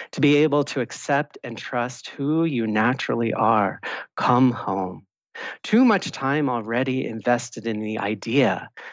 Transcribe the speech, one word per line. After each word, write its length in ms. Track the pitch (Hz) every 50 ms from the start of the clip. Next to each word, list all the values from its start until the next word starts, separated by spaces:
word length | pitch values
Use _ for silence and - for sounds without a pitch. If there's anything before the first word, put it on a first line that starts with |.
| - - -
To 80 | 131
be 160 | 131 143 147
able 260 | 143 156 147 143 147 139
to 140 | - - 139
accept 580 | 117 - - - - - 143 143 151 - - - -
and 140 | 120 113
trust 500 | - - - 131 123 120 123 127 - - -
who 360 | - - 139 147 156 165 165
you 200 | 165 139 117 110
naturally 680 | 107 104 107 110 123 127 - - - 120 117 117 113 -
are, 480 | - 110 113 113 107 101 95 - - - - - - - - -
come 360 | - - - 120 127 131 123
home. 540 | 113 - - 104 95 98 92 92 92 92 - _ _ _ _ _ - - - - - - -
Too 200 | - 208 240 262
much 280 | 233 208 175 - -
time 380 | - - 139 135 143 151 147 131
already 560 | 123 117 107 113 117 123 131 135 127 131 -
invested 640 | 117 110 113 - 120 120 120 - - - 113 107
in 140 | 117 107 107
the 180 | 107 107 107 107
idea 680 | 101 104 107 101 - 113 123 143 123 98 90 - - - - - - -